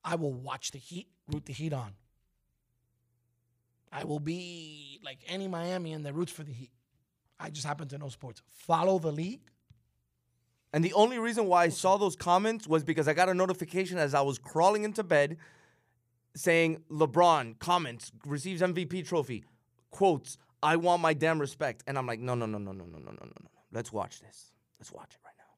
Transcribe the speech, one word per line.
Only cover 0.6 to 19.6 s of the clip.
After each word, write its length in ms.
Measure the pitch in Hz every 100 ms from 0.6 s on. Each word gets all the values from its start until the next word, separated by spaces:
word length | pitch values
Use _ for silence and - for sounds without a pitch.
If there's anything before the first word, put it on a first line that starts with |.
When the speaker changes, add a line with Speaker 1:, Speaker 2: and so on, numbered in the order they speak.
| -
Speaker 1:
the 80 | 139
Heat, 300 | - 175 - _ -
root 180 | 151 143
the 60 |
Heat 200 | 123 160
on. 220 | 139 110 98 _ _ _ _ _ _ _ _ _ _ _ _ _ _ _ _ _ _ _ 143
I 60 |
will 160 | 156 151
be 800 | 151 175 180 175 160 151 143 139
like 180 | 139 131 -
any 220 | 185 190
Miamian 540 | 175 170 180 165 156
that 100 | 147
roots 180 | 143 170
for 120 | -
the 80 | 151
Heat. 180 | 123 127 _ _ _ _ _ _ _
I 80 | 156
just 180 | 151 139
happen 220 | 147 147
to 80 | 143
know 140 | 143
sports. 320 | - 127 113 _
Follow 520 | - - 165 180 190
the 120 | 160
league. 400 | 147 170 262 _ _ _ - _ _ _ _ _ _ _ _ _
Speaker 2:
And 100 | 151
the 80 | 170
only 260 | 202 220 247
reason 280 | 226 233 202
why 160 | 180
I 40 | 170
Speaker 1:
Okay. 60 | -
Speaker 2:
saw 200 | 185 196
those 180 | 202
comments 540 | - - 180 214 226 180
was 160 | 160
because 240 | 143 156 147
I 60 |
got 160 | 156 185
a 40 |
notification 640 | 180 185 185 160 175 185 180
as 160 | 147
I 80 | 143
was 180 | 139 131
crawling 460 | - 160 180 214
into 180 | 214 214
bed 360 | 190 147 143 165 - _ _ _ _ _ _ _ _
saying, 480 | - - 165 165 160 _
"LeBron 680 | 151 156 127 175 160 117 110
comments, 540 | - 175 147 117 - 110 143
receives 340 | 143 175 180
M 140 | 180
V 100 | 175
P 180 | 160 185
trophy, 420 | 160 170 127 117 - _